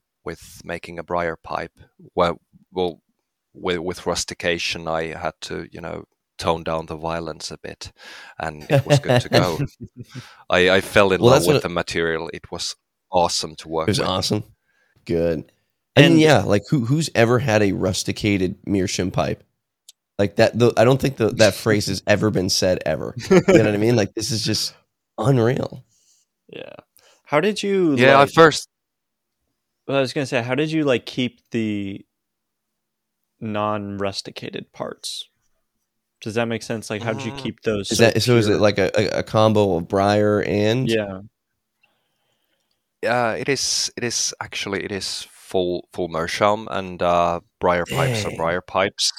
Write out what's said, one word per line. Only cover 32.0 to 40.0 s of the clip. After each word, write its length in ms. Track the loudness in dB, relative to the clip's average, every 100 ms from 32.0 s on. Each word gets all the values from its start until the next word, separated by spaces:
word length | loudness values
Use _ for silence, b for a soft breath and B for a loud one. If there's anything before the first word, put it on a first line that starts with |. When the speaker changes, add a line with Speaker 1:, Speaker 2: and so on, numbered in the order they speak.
| -16 _ _ _ _ _ _ _ _ _ _ _ _ _
Speaker 3:
non-rusticated 1300 | -8 -4 -2 -4 -6 -6 -6 -6 -12 -14 -12 -12 -14
parts? 560 | -12 -12 -12 -12 -14 -16 _ _ _ _ _ _ _ _ _
Does 140 | -8
that 120 | -4 -4
make 160 | -6
sense? 260 | -8 -10 -8
Like, 140 | -8
how 100 | -6
did 120 | -6
you 80 | -8
Speaker 1:
Mm. 60 | -8
Speaker 3:
keep 200 | -10 -8
those 280 | -4 -4 -2
Speaker 2:
Is 80 | 2
Speaker 3:
so 60 |
Speaker 2:
that, 180 | 4 4
so 140 | 4 4
is 100 | 4
it 40 |
Speaker 3:
pure? 80 | 2
Speaker 2:
like 180 | 2 2
a, 120 | 0
a, 240 | 0 0 -2
a 40 |
combo 540 | -2 2 4 4 2 0
of 120 | -2
briar 540 | 0